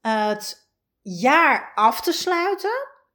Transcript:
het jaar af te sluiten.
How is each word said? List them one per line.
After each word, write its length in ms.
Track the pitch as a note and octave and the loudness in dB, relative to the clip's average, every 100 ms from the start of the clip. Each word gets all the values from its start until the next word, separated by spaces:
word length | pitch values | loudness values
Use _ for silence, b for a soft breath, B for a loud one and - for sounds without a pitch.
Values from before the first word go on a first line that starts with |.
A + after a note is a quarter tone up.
het 680 | A3+ A3 G#3+ G#3 - - _ _ _ _ | -2 0 0 -2 -6 -14 _ _ _ _
jaar 720 | G3+ F3+ A#3+ D#4 D#4+ A3+ - | -14 -2 2 4 4 2 -2
af 260 | - A3 - | 2 2 2
te 120 | - | -4
sluiten. 800 | E4 - F4 F4+ F#4+ G#4 B4 C#5 _ _ | -4 -2 0 0 -2 -4 -4 -8 _ _